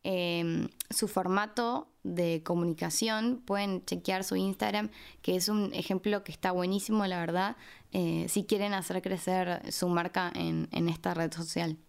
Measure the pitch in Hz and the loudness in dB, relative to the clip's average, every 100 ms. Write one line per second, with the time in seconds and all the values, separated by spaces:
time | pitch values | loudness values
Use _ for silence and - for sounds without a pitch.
0 | - 185 175 170 170 165 - - - - | 0 0 0 2 2 0 -2 -6 -4 -2
1 | 208 - 185 196 214 214 233 247 - _ | 0 0 4 2 2 0 0 0 -4 _
2 | 190 175 170 165 160 175 170 165 170 - | -6 0 0 0 0 2 2 0 -2 0
3 | 226 220 226 247 - 202 202 185 - 180 | 2 2 0 -2 -2 0 0 -2 -4 -4
4 | 175 190 190 185 190 190 214 208 214 - | 0 -2 0 0 0 0 0 0 -2 -8
5 | - - - 180 185 214 202 - 175 185 | -20 -6 0 2 2 2 0 -2 -2 0
6 | 214 208 196 156 185 180 180 196 196 220 | 2 0 -4 -4 0 2 2 0 2 2
7 | 196 180 165 175 196 240 - - - 190 | 2 0 0 0 0 -4 -16 -20 -4 0
8 | 170 165 175 208 - 208 202 196 170 185 | 2 0 0 0 2 0 2 -2 -2 -4
9 | 185 185 - 185 180 175 - - 180 175 | -2 -2 0 0 2 -2 -4 -2 2 2
10 | 175 190 180 180 170 160 160 - 165 160 | 0 0 -2 -2 0 0 -2 0 0 0
11 | 180 175 165 165 165 - 170 156 | -2 0 -2 -2 -4 -2 -2 -4